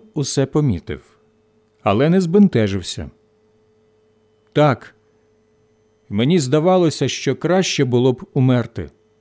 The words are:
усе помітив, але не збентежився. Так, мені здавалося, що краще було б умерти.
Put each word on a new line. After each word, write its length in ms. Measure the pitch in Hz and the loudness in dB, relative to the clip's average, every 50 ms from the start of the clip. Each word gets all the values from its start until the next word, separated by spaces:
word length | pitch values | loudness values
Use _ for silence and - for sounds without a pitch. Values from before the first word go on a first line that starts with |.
| - - _ | -4 -8 _
усе 320 | 151 135 - - 143 135 | -6 -6 -4 -2 -2 -2
помітив, 560 | 135 - 151 151 131 92 78 - - 73 - - _ _ _ _ _ _ _ _ _ _ _ _ _ _ _ - | 0 0 0 0 0 -2 -4 -6 -10 -12 -12 -14 _ _ _ _ _ _ _ _ _ _ _ _ _ _ _ -2
але 260 | 107 98 113 143 165 | -2 0 2 2 2
не 120 | 180 190 | 2 0
збентежився. 880 | 185 165 175 208 202 180 - 117 107 98 98 95 87 - - - 78 64 - _ _ _ _ _ _ _ _ _ _ _ _ _ _ _ _ _ _ _ _ _ _ _ _ _ _ _ _ | 0 2 4 4 4 4 4 0 -2 -2 -2 -6 -8 -10 -10 -12 -12 -14 -16 _ _ _ _ _ _ _ _ _ _ _ _ _ _ _ _ _ _ _ _ _ _ _ _ _ _ _ _
Так, 420 | 143 151 143 117 - - - - _ _ _ _ _ _ _ _ _ _ _ _ _ _ _ _ _ _ _ _ _ _ _ | 2 2 2 2 -2 -6 -14 -20 _ _ _ _ _ _ _ _ _ _ _ _ _ _ _ _ _ _ _ _ _ _ _
мені 300 | 104 104 120 143 185 175 | -4 -2 0 2 2 0
здавалося, 680 | 135 127 147 156 156 185 185 185 175 151 - - 139 | 0 0 0 0 2 2 2 2 2 0 0 -2 -4
що 280 | 123 - - - 139 131 | -6 -6 -4 -4 -4 -4
краще 500 | - - 160 180 190 180 - - - 135 | -4 -2 -2 0 0 0 -2 -2 -2 -2
було 280 | 127 123 120 127 131 123 | 0 0 2 2 2 0
б 120 | - - - - | -2 -8 -6 -2
умерти. 560 | 143 131 131 127 123 113 - - - 82 73 - _ _ _ _ _ | 0 2 2 2 0 -2 -4 -10 -14 -14 -14 -18 _ _ _ _ _